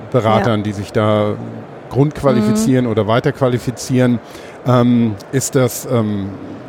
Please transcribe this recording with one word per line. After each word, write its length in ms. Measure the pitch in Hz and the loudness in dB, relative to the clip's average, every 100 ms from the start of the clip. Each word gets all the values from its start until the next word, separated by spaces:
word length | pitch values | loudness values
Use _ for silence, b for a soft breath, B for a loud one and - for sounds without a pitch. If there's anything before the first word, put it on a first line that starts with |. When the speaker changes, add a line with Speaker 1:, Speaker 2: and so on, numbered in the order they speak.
| - | -2
Speaker 1:
Beratern, 500 | 127 110 107 113 107 | 0 2 2 2 0
Speaker 2:
Ja. 20 | |
Speaker 1:
die 80 | 104 | -2
sich 220 | 101 95 | -6 -4
da 400 | 113 107 107 104 110 113 113 110 - - | 0 2 2 0 -2 -8 -14 -16 -18 -6
grundqualifizieren 960 | 117 147 - - 214 214 214 220 127 123 | 0 0 2 2 2 2 2 2 2 2
Speaker 2:
Mhm. 60 | |
Speaker 1:
oder 160 | 110 104 | 0 2
weiterqualifizieren? 1120 | 120 147 - 131 123 - 120 - 127 127 120 B B B B 135 | 2 0 0 0 0 -4 -8 -2 2 2 2 B B B B 2
Ähm, 500 | 123 120 120 113 98 - | 4 6 4 2 -2 -4
ist 220 | 135 - 135 | -4 0 0
das, 300 | 123 - 135 | 0 -2 -2
ähm, 440 | 123 107 101 98 95 - - | 0 0 -2 -6 -8 -14 -16